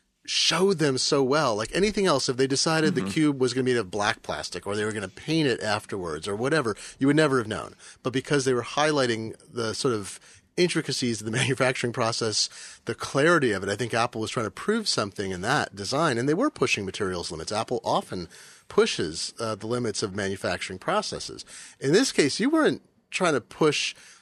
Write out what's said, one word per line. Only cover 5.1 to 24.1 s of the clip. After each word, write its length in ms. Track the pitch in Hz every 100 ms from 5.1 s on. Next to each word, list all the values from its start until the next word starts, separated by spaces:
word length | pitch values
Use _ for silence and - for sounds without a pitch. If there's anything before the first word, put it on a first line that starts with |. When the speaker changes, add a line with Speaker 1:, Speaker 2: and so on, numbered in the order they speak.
| - - 160 143
Speaker 1:
it 140 | 110
afterwards 680 | 107 104 - 101 87 78 101
or 80 | 101
whatever, 400 | 131 156 117 98 - -
you 100 | 139
would 80 | 147
never 220 | 156 131
have 100 | 107
known. 280 | 87 52 - - -
But 100 | 127
because 300 | 127 - 147 131
they 80 |
were 100 | 123
highlighting 720 | 117 - 151 147 123 110 110 - -
the 220 | 120 113 104
sort 180 | 135
of 260 | 110 95 - - - _ -
intricacies 640 | 175 165 147 131 123 107
of 40 | 107
the 60 |
<laughs> 60 | 127
manufacturing 560 | 123 131 127 131 120
process, 560 | 120 113 113 113 104 - - - - -
the 100 | 113
clarity 560 | - 139 156 170 127
of 100 | 95
it, 80 | 98
I 60 | 104
think 180 | 120
Apple 260 | 120 120 113
was 100 | 107
trying 160 | - 107
to 40 |
prove 360 | - - 226 202
something 420 | - 104 - 98
in 120 | 90
that 340 | 101 143 - 95
design, 420 | 98 135 165 117
and 100 | 135
they 60 |
were 160 | 170 294
pushing 360 | - 127 - 95
materials 440 | - 95 90 85
limits. 220 | 80 82
Apple 280 | 107 113 -
often 440 | - 160 - 95 85 - - - -
pushes, 640 | - 220 - 87 82 - -
uh, 140 | 113
the 140 | 104 110
limits 340 | 123 117 98
of 140 | 107 98
manufacturing 640 | 98 98 104 90 - 95
processes. 680 | - 202 - 76 - - - - - -
In 140 | 135
this 180 | 190 269
case, 280 | - 147 -
you 100 | 247
weren't 320 | 320 247 135 - _ _
trying 220 | - 180
to 80 | 135
push 520 | - - 156 143 - - -